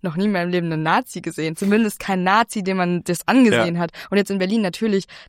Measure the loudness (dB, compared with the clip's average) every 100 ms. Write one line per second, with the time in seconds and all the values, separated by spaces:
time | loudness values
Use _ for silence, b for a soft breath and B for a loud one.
0 | -6 -2 0 0 0 -2 -2 -2 0 0
1 | -2 -10 -10 -6 -6 -2 2 2 2 -2
2 | -4 0 2 2 0 -2 -4 -2 0 -2
3 | -2 -4 2 6 6 6 2 0 -4 B
4 | B -2 0 -2 0 0 -2 -2 0 0
5 | -2 B